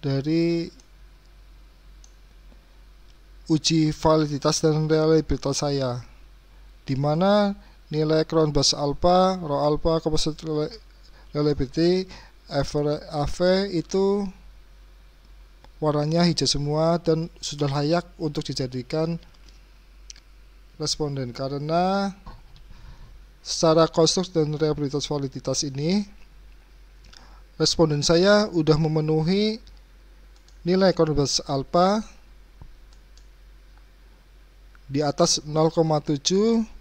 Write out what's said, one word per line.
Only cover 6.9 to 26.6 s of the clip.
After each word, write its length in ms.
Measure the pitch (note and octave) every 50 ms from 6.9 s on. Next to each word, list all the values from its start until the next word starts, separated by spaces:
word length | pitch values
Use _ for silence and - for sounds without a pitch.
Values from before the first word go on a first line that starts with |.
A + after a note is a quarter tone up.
| C#3 C3
mana 560 | C#3+ D3 D3+ D#3+ F3+ G3 G3+ G#3 G#3 G3+ G3+ G3+ - - - - - - D3+
nilai 320 | D3+ D#3 D#3 D#3 D#3 D#3+
Cronbach's 480 | - - E3 D#3 D3+ D3 C#3+ C#3 - -
alpha, 640 | - D3 C#3+ C#3+ - - F3 F3+ F3+ F#3 F#3 F#3+ F#3+
rho 200 | F3+ D#3 C#3+ C#3 C#3+
alpha, 400 | D3 D3+ C#3+ - E3+ D#3+ D#3+ -
composite 400 | D#3+ D#3 D#3 - D#3+ D3+ - -
rela-, 320 | D#3+ D#3 D3+ D3+ D3+ A#3 A3 - - - - - - - - - -
reliability, 800 | - D3 D3 D3+ D3 C#3 C#3 B2+ - - E3 E3+ F3+ F#3 F#3+ F#3+ - - - - - - - -
aver-, 520 | E3 C#3+ C#3 - - D3+ D3 D3 D3 - - - -
A 100 | D3 C#3+ C#3+
V 400 | - - F3+ F3+ F#3 F#3+ G3 G3+
itu 560 | F#3+ E3 D3+ - - F#3+ G3 G3 G3 G3+ G3+ F#3+ F#3 - - - - - - - - - - - - - - - - - - - - - - - - - _ - - -
warnanya 480 | D#3 D3+ D3 D3 D3 D3+ D#3+ E3+ E3+
hijau 240 | E3+ D#3+ - C#3+ B2+
semua 480 | - C#3 C#3+ D3 D3 D#3 D#3+ E3 E3+ E3+
dan 320 | E3+ - D#3+ D#3+ D#3+ E3+ - -
sudah 320 | - - D3 D3 D3 C#3+
layak 320 | C#3 D3 C#3+ D3 E3 F3 E3+ F3 - -
untuk 240 | D#3 D#3 D3 - D3
dijadikan 720 | - C#3 - C#3 B2 B2+ B2+ B2 - - D#3 D#3+ E3 E3+ E3 - - - - - - - - - - - - - - - - - - - - - - - - - - - - - - -
responden, 560 | - D#3 D3+ - - D#3 D3 C#3+ C3+ C3 A#2+
karena 840 | A#2 - C3+ C3+ C#3 C#3+ C#3+ D3+ D#3+ E3+ F3+ F#3 F#3+ G3 G3 G3 F#3+ - - - - - - - - - - - - - - - - - - - - - - - - -
secara 480 | - - - - - E3 D#3+ E3 D#3+ D#3
konstruk 400 | - - D#3+ D#3 - - F3+ - -
dan 160 | E3 D#3 D3 D3+
reliabilitas 560 | D3 D#3 D3+ D3+ C#3+ D3 C#3 C#3 C#3+ C3 -
validitas 560 | D3+ D3 C#3 C3+ - B2+ - - C3 - -
ini 400 | D3 C3 C3+ D3 D#3+ F#3 G#3 G3+ G3+ - - - - - - - - - -